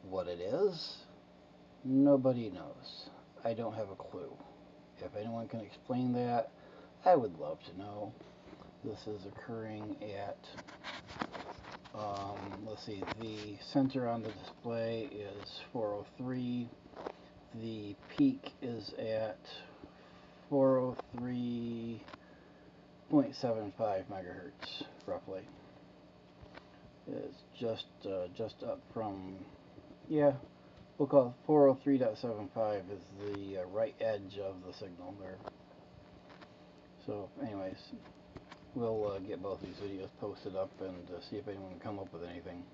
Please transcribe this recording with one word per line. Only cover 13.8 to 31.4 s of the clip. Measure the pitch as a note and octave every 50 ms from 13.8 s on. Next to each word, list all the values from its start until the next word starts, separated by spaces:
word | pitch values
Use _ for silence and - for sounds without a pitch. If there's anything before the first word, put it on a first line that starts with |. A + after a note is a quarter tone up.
| C3+ C3 - C3 B2 A#2
on | A#2 A#2 A2
the | A2
display | G2+ - - - - - - A#2+ A#2 A2+ A2+ A2+ A#2 A2+ A2+ C#3+
is | G2 G#2 G#2 G2+ G2 G#2 G#2 - - - - - -
four | B2 A2 G#2 G#2
oh | G#2 G2 - - -
three. | C3 B2+ B2+ B2+ B2 B2 B2 B2 A#2+ A#2 - - - - - - - - - - - - - - - - -
The | A2+ A2 A2+ A2+ G#2+ G#2 G2+ G2+ - - - - -
peak | D3 C3+ C3 - - - - -
is | - B2 A#2+ A2 G#2 - - -
at | A#2 A2+ A2 A2 A2 G#2+ G#2+ - - - - - - - - - - - - - - - - - - - - - - -
four | C#3+ C#3 C3+ C3+ C3 C3
oh | B2+ B2+ A#2+ - - - - A#2+
three | A#2+ B2 B2 B2 B2 A#2+ A#2+ A#2 A#2 A#2 A#2 A#2 A#2 A#2 A#2 A2 - - - - - - - - - - - - - - - - - - - - - -
point | - D3 C3+ - -
seven | - - B2 A2+ A2 G#2 G2+ F#2 -
five | A2+ G#2+ G2+ F#2+ F#2 -
megahertz, | G2+ F#2+ F2+ F2+ F2 F2+ F2+ F2 - - - - - - - - - - -
roughly. | - F2+ E2 - - F#2+ F#2+ G2+ - - - - - - - - - - - - - - - - - - - - - - - - - - - - - - - -
It's | - A#1 - - - - - - - - -
just, | B2 A2+ A2+ - - - - - -
uh, | G#2 F#2+ F#2+ F2+ F2+ F#2
just | - A2+ G#2+ - - B2
up | A#2 G#2 F2+ - - -
from, | A2+ A2 G#2 G2 F#2+ F#2 F#2+ F#2+ F#2+ F#2+ - - - - - - - - - - - - -
yeah, | D#3+ D3+ D3 C#3+ C3+ C3 - - - - - - - - - - - -
we'll | D3 C#3
call | - C#3+ B2+ B2
it | B2 -